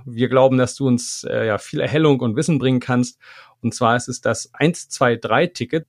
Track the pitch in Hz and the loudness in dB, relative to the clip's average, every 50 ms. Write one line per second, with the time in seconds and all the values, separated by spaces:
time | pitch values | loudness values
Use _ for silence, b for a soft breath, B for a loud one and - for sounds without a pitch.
0 | - 131 120 113 123 117 127 131 131 131 127 127 123 120 - - 139 131 123 120 | -8 -10 -4 -2 -2 2 4 6 6 6 4 4 0 0 -2 -2 0 0 0 0
1 | - - - - - - - 117 113 113 104 101 - - - 147 131 123 104 156 | -2 -4 -10 -10 -8 -4 -4 -2 -2 -2 -2 -4 -6 -6 -6 -4 -2 0 0 2
2 | 160 151 139 127 127 120 104 127 156 - 165 135 123 131 131 123 - - 127 123 | 4 4 4 2 2 -2 -2 -2 0 0 0 0 2 0 0 0 0 0 0 0
3 | 123 123 - B B B B B B B B B - 117 - - 123 113 117 123 | 0 -2 -4 B B B B B B B B B -6 -4 -2 0 2 2 2 2
4 | - - 123 - - 117 113 - - - - - 139 160 170 - - - - - | 0 -4 -8 -6 -4 -4 -4 -4 -6 -12 -6 -2 0 0 0 -2 -8 -10 -4 0
5 | 131 120 117 113 - 110 110 131 170 175 - - 123 - - 165 156 | 0 0 0 0 -2 0 0 0 0 0 -4 -6 -8 -4 -4 -6 -6